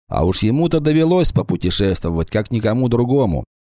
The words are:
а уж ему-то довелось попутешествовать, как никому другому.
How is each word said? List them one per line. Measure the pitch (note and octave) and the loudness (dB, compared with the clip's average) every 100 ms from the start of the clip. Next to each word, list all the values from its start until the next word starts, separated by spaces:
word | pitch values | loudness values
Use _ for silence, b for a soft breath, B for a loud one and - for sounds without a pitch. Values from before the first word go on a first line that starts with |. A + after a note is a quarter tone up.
| _ | _
а | - E2+ | -2 0
уж | F#2+ | 0
ему-то | G#2 C3+ E3 D#3+ | 0 0 0 0
довелось | D3+ D#3 D#3+ F3+ - | 0 2 2 2 2
попутешествовать, | - - F2 F2+ - G2 F#2 F2 E2 E2 | 0 -2 -2 -2 0 0 0 -2 -4 -2
как | G#2+ G#2 | -4 -2
никому | A2+ A2 A#2+ B2+ | -2 -2 0 0
другому. | A#2 A#2+ C#3 A2+ C#2+ - _ | 0 2 2 0 -2 -6 _